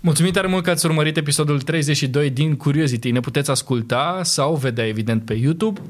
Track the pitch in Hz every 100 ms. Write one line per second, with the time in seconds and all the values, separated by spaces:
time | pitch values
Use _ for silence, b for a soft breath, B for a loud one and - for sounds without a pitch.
0 | 180 147 175 185 190 185 175 175 170 160
1 | 151 160 147 143 151 143 123 165 147 147
2 | 156 135 147 127 156 143 143 139 156 120
3 | 123 123 123 135 143 135 - 123 110 123
4 | 151 185 180 - 139 160 131 117 113 110
5 | 107 113 110 110 131 165 220 196